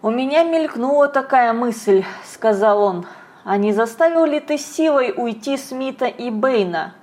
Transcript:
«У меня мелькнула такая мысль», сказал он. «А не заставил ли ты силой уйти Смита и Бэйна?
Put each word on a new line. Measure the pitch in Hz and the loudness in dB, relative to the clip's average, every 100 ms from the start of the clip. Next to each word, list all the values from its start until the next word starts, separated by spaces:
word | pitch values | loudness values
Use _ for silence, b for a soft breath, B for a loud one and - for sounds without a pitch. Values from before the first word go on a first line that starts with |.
«У | 220 | -2
меня | 240 262 302 | -2 0 2
мелькнула | 339 330 311 233 254 285 285 | 2 2 -2 -2 0 4 4
такая | 277 262 262 233 | 2 2 2 2
мысль», | 226 240 220 - 190 190 B - | 0 -2 -4 2 2 2 B -18
сказал | - 226 202 214 208 | -2 0 2 4 4
он. | 202 180 180 B B B - | 2 -2 -10 B B B -4
«А | 202 | 0
не | 208 | 0
заставил | 208 226 226 330 330 320 | 0 -2 2 2 4 2
ли | 294 | 0
ты | 294 294 | -2 -6
силой | - - 320 277 254 240 | -6 -2 2 2 0 -2
уйти | 240 220 - 269 | -6 -6 -6 -6
Смита | - 254 262 269 247 | -6 -8 -8 -4 -6
и | - 240 | -4 -8
Бэйна? | 214 262 240 185 170 160 - | -2 0 0 0 -4 -8 -14